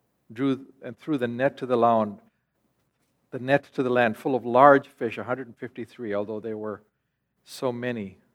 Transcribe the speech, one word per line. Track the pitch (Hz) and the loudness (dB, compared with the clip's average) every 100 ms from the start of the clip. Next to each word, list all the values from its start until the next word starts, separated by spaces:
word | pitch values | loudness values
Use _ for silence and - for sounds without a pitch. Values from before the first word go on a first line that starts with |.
| _ _ _ | _ _ _
drew | 113 139 131 - _ | -4 -4 -4 -8 _
and | 123 117 | -18 -14
threw | - 143 | -8 -4
the | 120 | -4
net | 120 135 135 | -2 -2 0
to | |
the | 127 123 | 0 4
land, | 117 113 104 101 _ _ _ _ _ _ _ _ _ _ _ | 4 4 0 -6 _ _ _ _ _ _ _ _ _ _ _
the | 127 | -10
net | 127 143 - | 0 0 0
to | - | -4
the | 123 | 0
land | 123 117 107 | 2 2 0
full | 151 | -4
of | 127 | -4
large | 117 120 143 139 - | 2 6 8 8 2
fish, | _ 117 107 | _ -8 -8
a | |
hundred | 107 131 120 | -8 -8 -10
and | 110 | -16
fifty-three, | 123 - 113 - 117 | -16 -14 -16 -12 -6
although | 101 104 107 | -6 -6 -8
they | 113 | -10
were | 107 107 98 _ _ _ _ _ _ | -10 -10 -12 _ _ _ _ _ _
so | _ - 131 | _ -8 -6
many, | 120 123 120 98 92 _ | -4 -6 -6 -10 -14 _